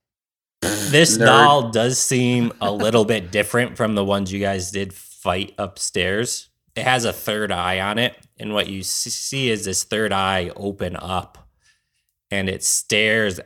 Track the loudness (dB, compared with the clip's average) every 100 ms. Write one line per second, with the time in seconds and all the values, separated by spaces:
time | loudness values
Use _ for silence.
0 | _ _ _ _ _ _ -6 -4 2 6
1 | 6 6 6 8 8 6 2 0 0 0
2 | 0 2 2 2 0 -2 -4 0 2 4
3 | 4 0 0 -2 0 0 -2 -2 -2 0
4 | 0 0 -2 -2 -2 -2 -6 -6 -8 -10
5 | -20 -6 -4 -2 -4 -8 -10 -8 -6 -2
6 | -2 -2 -2 -6 -12 _ _ -4 0 0
7 | 0 -4 -6 -4 -4 -2 -2 -2 -2 -2
8 | -4 -6 _ -16 -6 -4 -4 -6 -6 -6
9 | -6 -8 -6 -4 -2 -2 -2 -4 -4 -2
10 | 0 2 2 0 -2 -6 -8 -6 -8 -8
11 | -6 -6 -6 -18 -20 _ _ _ _ _
12 | _ _ _ -4 -4 -4 -2 -2 0 0
13 | 2 2 0 -4